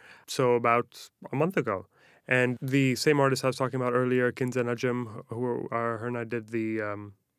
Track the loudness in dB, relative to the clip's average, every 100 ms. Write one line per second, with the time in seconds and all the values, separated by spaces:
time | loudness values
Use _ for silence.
0 | -20 -20 -10 0 2 4 4 2 2 -8
1 | -20 _ -6 -2 0 0 -2 -4 -6 _
2 | _ _ 0 2 2 0 0 2 2 2
3 | 4 4 4 2 0 0 -2 -2 0 2
4 | 2 2 2 0 -2 0 -2 0 -2 -2
5 | -4 -10 -10 -6 -4 -4 -4 -4 -2 -4
6 | -4 -6 -4 -6 -4 -4 -2 -2 -4 -6
7 | -10 -18 _